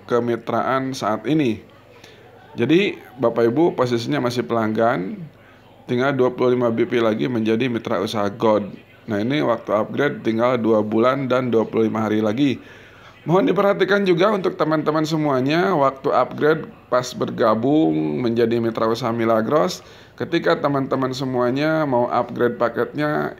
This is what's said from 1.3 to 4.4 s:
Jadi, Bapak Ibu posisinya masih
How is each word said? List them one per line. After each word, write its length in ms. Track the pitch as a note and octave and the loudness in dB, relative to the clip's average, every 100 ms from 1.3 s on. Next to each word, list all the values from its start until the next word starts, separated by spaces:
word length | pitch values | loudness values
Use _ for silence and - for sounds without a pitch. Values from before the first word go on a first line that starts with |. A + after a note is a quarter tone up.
| D#3 C3 G#2 - - - - - - - - - | 0 0 -2 -10 -20 -20 -20 -20 -20 -20 -20 -18
Jadi, 480 | - A#2 E3 G3+ - - C3+ | -4 2 2 2 -4 -16 -4
Bapak 320 | A#2 A#2 A#2 | -2 2 2
Ibu 240 | C3 E3+ | 4 2
posisinya 480 | E3+ B2 A#2 A#2 C#3+ | 2 0 0 -2 -2
masih 240 | B2 A#2+ | -2 -2